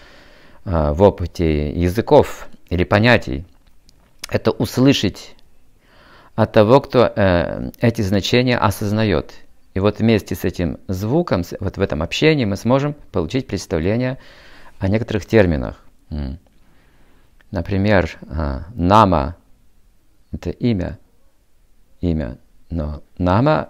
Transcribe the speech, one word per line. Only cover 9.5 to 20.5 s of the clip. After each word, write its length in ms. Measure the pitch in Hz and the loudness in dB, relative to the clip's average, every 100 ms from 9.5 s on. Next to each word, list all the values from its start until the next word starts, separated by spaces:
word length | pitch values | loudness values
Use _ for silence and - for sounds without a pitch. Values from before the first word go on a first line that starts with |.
| - - | -20 -10
И 60 | 95 | -2
вот 180 | 101 104 | 0 2
вместе 380 | 110 107 - 95 | 2 2 0 -6
с 100 | 98 | -6
этим 320 | 87 85 - - | -4 -6 -6 -8
звуком, 560 | 92 107 156 175 101 | -6 -2 -2 -2 -4
с, 140 | 85 - | -4 -8
вот 180 | 95 95 | -8 -4
в 40 | |
этом 220 | 95 73 | -4 -4
общении 420 | 78 - 151 156 107 | -6 0 0 2 -2
мы 120 | 98 | -2
сможем 360 | 113 135 147 147 - | -2 0 -2 -8 -8
получить 360 | 92 78 135 - | -6 -4 -4 -6
представление 720 | 98 - 85 85 117 127 135 - - - - - - | -8 -4 -4 -2 -2 -4 -8 -14 -20 -20 -20 -20 -6
о 100 | 90 | -2
некоторых 380 | 107 - 104 - | -2 -2 -6 2
терминах. 580 | 113 92 76 55 - - _ - | 4 4 2 -4 -10 -20 _ -12
М. 260 | 73 67 76 _ _ _ _ _ _ _ _ _ _ - | -8 -8 -10 _ _ _ _ _ _ _ _ _ _ -10
Например, 640 | 98 85 95 101 98 80 - | -8 -4 0 2 4 2 -4
э, 380 | - 76 73 67 - - | -10 -6 -4 -6 -8 -2
нама — 600 | 87 107 101 82 69 - _ - _ _ _ _ _ _ _ | 4 6 6 4 0 -6 _ -20 _ _ _ _ _ _ _
это 200 | 80 87 | -10 -10